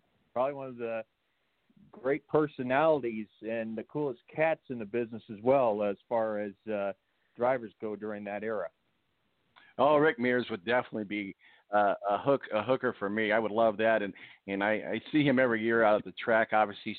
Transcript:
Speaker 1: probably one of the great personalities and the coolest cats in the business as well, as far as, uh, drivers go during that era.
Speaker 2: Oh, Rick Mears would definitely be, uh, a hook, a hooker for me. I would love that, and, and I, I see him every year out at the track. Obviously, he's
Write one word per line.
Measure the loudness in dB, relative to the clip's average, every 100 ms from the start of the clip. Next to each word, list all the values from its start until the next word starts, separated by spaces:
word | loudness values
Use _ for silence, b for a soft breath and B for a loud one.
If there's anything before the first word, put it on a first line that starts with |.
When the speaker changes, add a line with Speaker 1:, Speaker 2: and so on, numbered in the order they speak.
| _ _ _
Speaker 1:
probably | -4 -4
one | -4 -12
of | -8
the | -6 -6 -10 _ _ _ _ _ _ _ -20
great | -6 -2 -2 0
personalities | 0 2 -2 0 4 4 2 0 -6 -8 -10 -6
and | -4 -4 -8
the |
coolest | -8 -6 -6 -8 _ -2
cats | -2 -2 -8
in | -10
the | -6
business | -4 -4 -8 -14
as | -4
well, | 2 4 4 2
as | -2 -4 -4
far | -2 -2 -4
as, | -6 -10 -6
uh, | -4 -4 -6 _ _ _ -4
drivers | -2 -2 -6 -10
go | -8 -8
during | -8 -8
that | -8 -6
era. | -6 -6 -6 _ _ _ _ _ _ _ _ _ b 2
Speaker 2:
Oh, | 4 6
Rick | 4 2
Mears | 2 0 -2
would | -6 -2
definitely | -2 -2 -6
be, | -6 -6 -6 -12 b b b
uh, | 2 2 2 0
a | 0
hook, | 2 0 0
a | -2
hooker | 0 0 -2 -2
for | -4
me. | -2 2
I | 2
would | 0
love | 2 2 4
that, | 2 2
and, | -2 -10 B B -6
and | -2
I, | 0
I | 0 -2 -6 -2
see | 0
him | 4 4
every | 2 2
year | 2 4
out | 4 4
at | 0
the |
track. | -8 0 0 2
Obviously, | 2 0 -2
he's | -10